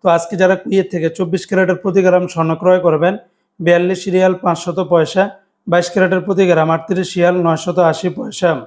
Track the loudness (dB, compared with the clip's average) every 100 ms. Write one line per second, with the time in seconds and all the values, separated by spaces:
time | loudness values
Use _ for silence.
0 | 2 0 -2 0 2 0 0 -2 -2 -4
1 | -4 -4 -4 -4 -2 0 0 0 0 2
2 | 4 2 0 -2 -2 0 2 2 2 2
3 | 0 -2 _ _ _ _ 2 2 2 -2
4 | -2 2 2 2 -2 -2 -4 -4 0 2
5 | 2 0 -2 -4 _ _ -2 0 0 0
6 | 0 0 -2 0 2 2 2 -2 -2 -4
7 | -4 0 0 2 0 -2 -2 0 0 0
8 | -6 -6 -12 -2 -2 -2